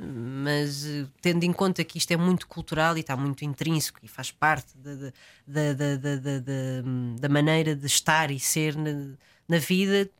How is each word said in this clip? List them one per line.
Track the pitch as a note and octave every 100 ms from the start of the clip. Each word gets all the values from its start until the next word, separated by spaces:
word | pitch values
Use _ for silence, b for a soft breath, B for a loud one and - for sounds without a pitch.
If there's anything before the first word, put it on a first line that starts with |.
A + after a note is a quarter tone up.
| D3+ B2 A#2+ C3+
mas, | C#3+ D3 D3 C#3+ D3+
eh, | D3 C#3 -
tendo | F3 E3+
em | F3
conta | F3 F#3+ F3
que | D#3+ E3
isto | -
é | E3+
muito | F3+ F3+ -
cultural | E3+ - D#3 D#3+ D#3+
e |
está | D#3 C3
muito | C#3 C3+ D3
intrínseco | C3+ D#3+ D#3 - -
e | A2
faz | - C3
parte | - D3+ C#3+ - C3+
da, | C#3+ C#3
da, | C3+ B B B -
da, | D3 D3
da, | C3+ C#3+ C#3
da, | C#3+ C#3
da, | C#3 C3+
da, | B2+ C3+ C3 C3 B2+ B2+ A#2+ A#2
da | C#3+
maneira | D3 D3+ D#3+ D#3 C#3+
de | C#3
estar | - - D#3 D3
e | C3+
ser | - D#3 D#3 D3
na, | D#3 C#3+ C#3 C3+ b b -
na | E3
vida, | C#3 F#3 G3 G3+ G3